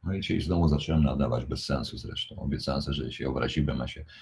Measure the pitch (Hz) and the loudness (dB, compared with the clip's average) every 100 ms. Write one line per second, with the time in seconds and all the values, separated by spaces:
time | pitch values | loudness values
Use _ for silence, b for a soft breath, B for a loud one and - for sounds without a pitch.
0 | 90 95 - 87 78 87 80 73 - 80 | -4 -2 0 0 2 4 6 4 4 4
1 | 73 67 67 60 71 71 - 67 60 - | 4 4 2 0 -2 -6 -2 -2 -2 -8
2 | - - - - 71 71 - 69 71 71 | -8 -8 -8 -6 -4 -2 -2 -2 -2 -4
3 | 64 - 65 64 60 80 71 65 62 - | -4 -4 -4 -2 0 0 0 0 -4 -8
4 | - B | -14 B